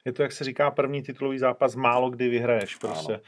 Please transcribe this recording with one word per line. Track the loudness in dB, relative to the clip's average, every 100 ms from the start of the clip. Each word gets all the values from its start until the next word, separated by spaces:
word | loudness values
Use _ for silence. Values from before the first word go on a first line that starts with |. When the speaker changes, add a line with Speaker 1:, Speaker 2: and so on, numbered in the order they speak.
Speaker 1:
Je | -8
to, | -2
jak | -2
se | -2
říká, | -6 0 0
první | 2 0 -2
titulový | -8 -6 -4 0
zápas, | 0 2 0 2
málo | 2 4 2
kdy | 0 0
vyhraješ | 2 2 2 0 -6
prostě. | -8 -6 -6
Speaker 2:
Áno. | -6